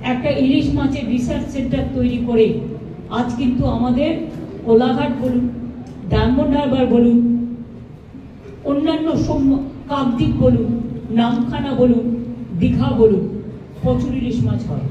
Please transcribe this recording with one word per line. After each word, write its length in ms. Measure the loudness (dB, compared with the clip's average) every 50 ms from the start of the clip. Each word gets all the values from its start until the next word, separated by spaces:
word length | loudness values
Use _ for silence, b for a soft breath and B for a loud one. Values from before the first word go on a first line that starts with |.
| -4 -4 -4
একটা 180 | -2 -2 -2
ইলিশ 360 | 0 2 2 4 4 2 2 2 0
মাছের 300 | 0 0 0 -2 -2 -2 -2
research 380 | -2 -2 0 -2 -2 -4 -4 -6
center 360 | -6 -6 -4 -4 -4 -4 -4 -4 -2
তৈরি 240 | 0 0 0 0 0 -2
করে 200 | 0 4 4 4 4 2 -2 -4 -8 -10 -12 -12 -14 -14 -14 -12 -6
আজ 180 | -4 -4 -2 -2 -2 -2
কিন্তু 240 | 0 0 0 2 0
আমাদের 440 | 0 0 0 0 0 2 2 2 0 -2 -4 -6 -10 -10 -12 -12 -12 -12 -10 0
কোলাঘাট 480 | 4 4 6 6 4 0 0 0 -2 -2 -2 -2
বলুন, 220 | 0 0 0 0 -2 -4 -6 -10 -10 -12 -12 -14 -14 -14 -12 -4 0
ডায়মন্ড 420 | 2 2 4 4 4 2 2 2 2
হারবার 300 | 2 2 2 2 2 2
বলুন, 320 | 4 6 6 6 6 6 4 4 4 2 0 -2 -4 -8 -10 -12 -16 -16 -18 -18 -18 -20 -20 -20 -20 -18 -18 -18 -18 -20 -18 -18 -18 -18 -10 -4
অন্যান্য 440 | -2 0 0 0 0 0 0 0 0 0
সম-, 460 | 0 0 0 0 2 2 2 2 2 -2 -6 -10 -14 -8 -4
কাকদ্বীপ 440 | -4 -2 0 0 0 2 2 0 2 4 4
বলুন, 260 | 6 6 4 2 0 -2 -4 -4 -6 -8 -10 -8 -2
নামখানা 640 | 0 2 2 2 2 0 -2 -2 -2 -4 -4 -4 2
বলুন, 300 | 4 4 4 4 4 2 -2 -4 -4 -6 -8 -10 -10 -10 -8 -2 0
দীঘা 280 | 2 2 2 2 2 2
বলুন, 340 | 4 6 6 6 6 4 0 -4 -6 -8 -10 -10 -14 -14 -16 -18 -14 -4 -2
প্রচুর 300 | 0 0 0 0 -2 -2
ইলিশ 240 | -4 -4 -2 -2 0 0
মাছ 160 | 0 0 -2 -4
হয়। 200 | -4 -6 -4 -6 -6